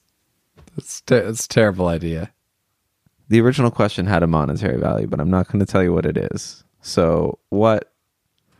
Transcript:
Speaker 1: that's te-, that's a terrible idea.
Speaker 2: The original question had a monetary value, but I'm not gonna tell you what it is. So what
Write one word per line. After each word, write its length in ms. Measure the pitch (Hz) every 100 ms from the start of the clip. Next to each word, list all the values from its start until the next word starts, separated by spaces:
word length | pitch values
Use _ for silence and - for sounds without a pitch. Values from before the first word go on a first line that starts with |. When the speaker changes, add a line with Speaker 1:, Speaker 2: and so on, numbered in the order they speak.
| _ _ _ _ _ _ - 147
Speaker 1:
that's 260 | - -
te-, 180 | - 120
that's 240 | 98 113 -
a 40 |
terrible 380 | 123 107 92 90
idea. 440 | 82 82 80 92 _ _ _ _ _ _ _ _ _ -
Speaker 2:
The 120 | 113
original 300 | 117 139 120
question 340 | - 104 - 92
had 160 | 87
a 60 | 85
monetary 520 | 80 69 73 107 62
value, 280 | - 53 55
but 120 | -
I'm 100 | 78
not 160 | 92 90
gonna 180 | 101 95
tell 160 | 98
you 100 | 90
what 140 | 87 87
it 120 | -
is. 460 | 50 - - - _ _
So 580 | - - 82 82 80 - _
what 420 | 98 110 107 - _ _ _ _ _ _ _